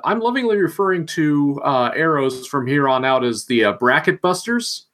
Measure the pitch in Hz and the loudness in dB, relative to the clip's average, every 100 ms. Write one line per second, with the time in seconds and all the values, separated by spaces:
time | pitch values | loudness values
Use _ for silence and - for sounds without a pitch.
0 | 143 220 226 254 240 208 170 - 196 185 | -2 -2 -2 -2 0 0 0 -2 -2 -2
1 | 160 - 151 147 143 139 160 131 120 - | -4 -2 0 2 0 -2 -2 0 0 0
2 | 160 151 135 127 - 139 123 143 139 131 | 0 0 -2 -4 -6 -6 0 0 2 2
3 | 131 131 123 110 - 120 107 101 123 139 | 2 2 0 -2 -2 2 2 2 2 2
4 | 156 - 180 180 - 240 233 - - | 2 0 0 -2 -2 -4 -4 -10 -14